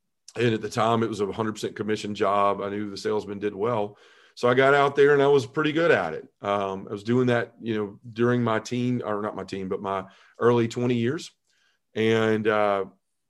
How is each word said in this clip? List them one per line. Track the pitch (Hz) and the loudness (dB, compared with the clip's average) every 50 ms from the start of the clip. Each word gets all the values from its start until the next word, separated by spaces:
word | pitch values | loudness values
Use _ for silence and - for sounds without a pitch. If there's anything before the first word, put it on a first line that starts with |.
| _ _ _ _ _ - - | _ _ _ _ _ -16 -4
And | 113 120 120 110 | 0 0 0 0
at | 104 | 0
the | - - | -4 -6
time, | - 120 107 113 117 117 | -2 0 2 2 2 2
it | 113 104 | 0 -2
was | 110 95 | -2 -4
a | 104 95 | -4 -4
hundred | 92 107 110 107 107 | -2 -4 -4 -4 -4
percent | - 120 101 - | -6 -8 -8 -8
commission | - 104 107 110 104 - 104 104 | -6 -4 -4 -4 -4 -4 -8 -4
job. | 101 107 98 101 101 101 101 98 95 | -2 0 0 2 2 2 0 0 -2
I | 98 101 | -4 -6
knew | 101 104 107 101 | -6 -6 -6 -8
the | 98 | -10
salesman | 95 - 107 107 107 95 98 104 98 | -6 -4 -2 -2 -2 -4 -6 -10 -4
did | 101 104 98 | -4 -4 -4
well. | 95 104 120 120 107 101 104 - _ _ - _ _ _ _ _ | -2 -2 -2 0 -2 -2 -4 -6 _ _ -20 _ _ _ _ _
So | - - | 0 2
I | 120 127 | 4 4
got | 131 135 139 143 | 6 6 6 6
out | 143 139 139 139 | 6 4 2 4
there | 147 143 143 147 | 4 6 6 6
and | 139 139 | 6 6
I | |
was | 139 143 139 120 | 6 4 4 2
pretty | 117 - 156 156 151 | 0 -4 -2 -2 0
good | 143 160 170 160 | 0 0 2 2
at | 135 101 87 80 78 | 2 2 2 -2 -6
it. | - - - _ _ | -8 -12 -16 _ _
Um, | - 101 101 101 98 98 95 95 - | -4 -2 0 0 0 -2 -4 -8 -10
I | - 110 | -10 -12
was | 101 98 | -10 -4
doing | 117 120 127 127 | 0 0 2 2
that, | 123 120 117 120 - - - | 2 2 0 -2 -6 -12 -12
you | 107 113 110 | -6 -4 -4
know, | 107 104 98 101 - _ 120 104 | -4 -4 -6 -8 -16 _ -16 -4
during | 117 117 120 123 123 117 | 0 0 2 2 2 0
my | 113 110 107 | 0 0 -2
teen, | 110 - 123 123 123 123 123 120 | -4 -4 -6 -4 -2 -2 -2 -4
or | - 107 104 101 107 | -4 -4 -4 -4 -4
not | 107 - | -6 -6
my | 95 95 | -8 -10
teen, | 95 95 98 95 95 | -8 -8 -8 -6 -6
but | 98 92 | -6 -6
my | 101 98 98 95 92 - - _ _ _ _ | -4 -4 -4 -4 -6 -8 -16 _ _ _ _
early | - 110 120 120 117 113 | 0 2 4 4 4 2
twenty | 113 - 123 123 123 127 | 0 -2 -2 -2 0 0
years. | 117 113 120 147 180 - - _ _ _ _ _ _ _ _ _ _ _ _ - | 0 -2 -2 -4 -6 -10 -14 _ _ _ _ _ _ _ _ _ _ _ _ -4
And, | 110 110 113 113 113 110 110 110 107 107 | -2 0 2 2 4 4 2 2 2 2
uh, | 113 107 107 104 101 101 98 95 95 _ _ _ _ _ _ _ | 0 2 2 4 2 2 0 -2 -6 _ _ _ _ _ _ _